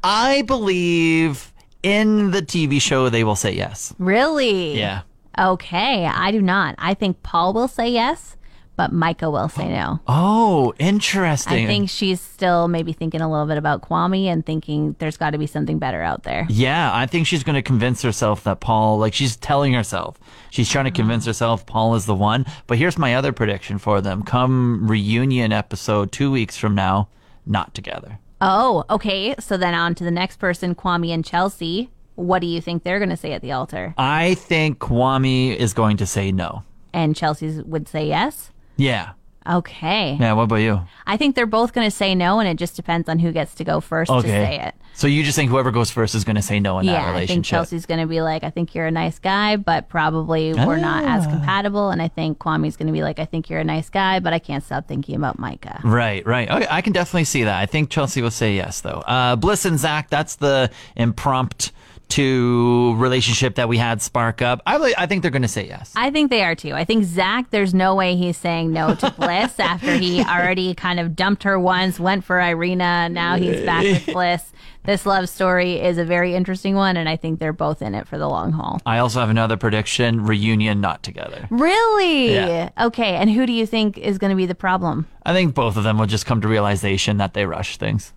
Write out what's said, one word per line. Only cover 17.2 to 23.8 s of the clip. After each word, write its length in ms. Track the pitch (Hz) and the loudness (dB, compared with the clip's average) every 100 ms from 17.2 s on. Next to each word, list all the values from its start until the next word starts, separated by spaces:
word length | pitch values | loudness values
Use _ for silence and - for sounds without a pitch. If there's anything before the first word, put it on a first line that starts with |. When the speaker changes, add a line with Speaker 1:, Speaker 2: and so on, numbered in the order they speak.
| 156 | 0
Speaker 1:
she's 160 | 170 | 0
gonna 200 | 135 143 | 0 -2
convince 380 | 117 123 123 120 | 2 2 2 0
herself 420 | 123 104 110 104 | -2 0 0 0
that 160 | 107 95 | -2 -4
Paul, 380 | - 110 110 107 | 0 2 4 2
like, 140 | 110 | 0
she's 240 | - 135 110 | 0 -2 -2
telling 360 | - 143 143 | -2 2 2
herself, 440 | 123 104 92 82 - - - - | 0 0 -6 -8 -12 -20 -20 -8
she's 200 | - 113 | -2 0
trying 140 | 143 135 | 2 0
to 40 | |
convince 320 | 95 110 117 | 0 0 0
Speaker 2:
Mm-hmm. 60 | 110 | -2
Speaker 1:
herself 360 | 110 117 113 - | 0 0 0 -2
Paul 300 | 110 113 113 | 0 2 2
is 100 | 107 | 2
the 80 | |
one. 320 | 98 104 120 131 - - | 2 2 2 -2 -8 -2
But 100 | 120 | 0
here's 180 | 175 165 | 2 2
my 180 | 135 123 | 0 2
other 160 | 135 | 0
prediction 460 | 113 107 101 - | 0 -2 -2 -6
for 220 | 104 | -4